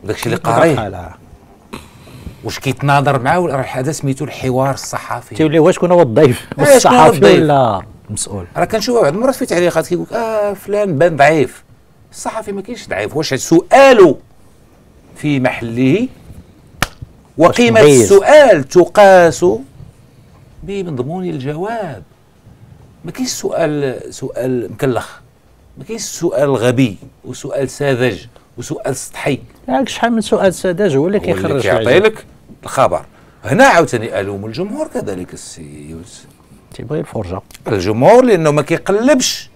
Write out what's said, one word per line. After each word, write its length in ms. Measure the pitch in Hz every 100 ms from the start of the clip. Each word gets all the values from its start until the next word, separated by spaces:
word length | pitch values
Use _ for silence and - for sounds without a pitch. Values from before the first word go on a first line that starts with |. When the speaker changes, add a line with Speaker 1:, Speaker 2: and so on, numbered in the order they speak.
Speaker 1:
داكشي 220 | 95 104 120
اللي 120 | 113
قاريه؟ 500 | - 113 165 135 107
Speaker 2:
لا. 220 | 95 87 - - - _ _ _ - - - - - - -
Speaker 1:
واش 160 | 113 -
كيتناظر 600 | - 127 139 143 143 135
معاه 200 | 123 170
ولا 160 | 175 135
راه 60 |
هذا 300 | 120 - 135
سميتو 340 | 147 143 131 147
الحوار 480 | - 131 127 135
الصحافي؟ 640 | 127 - - - 117 - 107
Speaker 2:
تيولي 240 | 156 160
هو 120 | 160
شكون 200 | 180 175
هو 100 | 175
الضيف؟ 460 | 151 110 151 123 - -
Speaker 1:
إيه، 60 | 294
شكون 0 |
هو 100 | 269
Speaker 2:
الصحافي 400 | 240 247 240 143
Speaker 1:
الضيف؟ 260 | 202 180
Speaker 2:
ولا 400 | 160 143 123 98 - - -
المسؤول؟ 360 | 104 - 101 90 -
Speaker 1:
راه 80 | 165
كنشوف 320 | 226 208 240
واحد 160 | 165
المرات 220 | 165 254 262
في 100 | 262
تعليقات 420 | 175 175 165 160
كيقول 180 | 175 165
لك: 80 |
"اه، 400 | 226 226 220 208
فلان 440 | 202 - 202 208 143
بان 180 | 170 156
ضعيف". 480 | 139 160 117 - _ _ _ _ _
الصحافي 400 | - 254 220 208
ما 100 | 202
كاينش 260 | 190 233 -
ضعيف، 300 | 92 104 120
واش 160 | 156
سؤاله 840 | 131 - 165 - 247 277 240 180 131 _ _ _ _ _ _ _ _ _ -
في 240 | 151 143
محله، 680 | 127 - 117 113 131 175 254 - - - - _ _ - - - - _ _ -
وقيمة 440 | 165 - 240 220
Speaker 2:
مميز. 200 | 175 135
Speaker 1:
السؤال 640 | 147 196 - 294 277 180
تقاس 840 | 131 180 165 - 202 185 170 156 175 220 269 - - _ _ _ _ _ _ _
بمضمون 680 | 160 196 180 139 123 175 185
الجواب. 760 | 156 131 151 196 233 185 113 80 _ _ _ _ _ - - - _ -
ما 60 |
كاينش 180 | - 254
سؤال، 680 | - - 117 160 151 139 113 -
سؤال 580 | - 131 - 127 127 101
مكلخ، 480 | 107 139 113 - - _ _ _ _ _ -
ما 60 |
كاينش 180 | 139 220
سؤال 540 | - - 165 - 143 131
غبي 420 | 117 120 131 92 - _ -
وسؤال 440 | - - 131 135
ساذج 560 | - 143 127 123 90 117 _ _ -
وسؤال 380 | 123 156 - 131
سطحي. 440 | - - - 135 - _ -
Speaker 2:
ياك 200 | 254 262
شحال 220 | - 233
من 100 | 226
سؤال 320 | 208 208 190
ساذج 420 | 165 190 175 208 135
هو 120 | 160
اللي 100 | 202
Speaker 1:
هو 40 |
اللي 120 | -
Speaker 2:
كيخرج 280 | 127 - 143
Speaker 1:
كيعطي 200 | 104 85
Speaker 2:
العجب. 240 | 113 147 214
Speaker 1:
لك 200 | 214 - - _ -
الخبر. 380 | - - 117 82 71 _ - _ -
هنا 200 | 156 269
عاوتاني 540 | 190 156 120 110 98
الوم 260 | 98 101 107
الجمهور 420 | 113 196 269 311
كذلك 460 | 247 165 92 90
السي 560 | - - - 76 73 73
يونس. 380 | 82 - - - _ _ - _
Speaker 2:
تيبغي 260 | - 117 147
الفرجه. 420 | 160 123 95 92 - - -
Speaker 1:
الجمهور 580 | 104 90 110 139 240 254
لانه 260 | 190 156
ما 100 | 147
كيقلبش 880 | 139 160 - 196 247 294 247 - -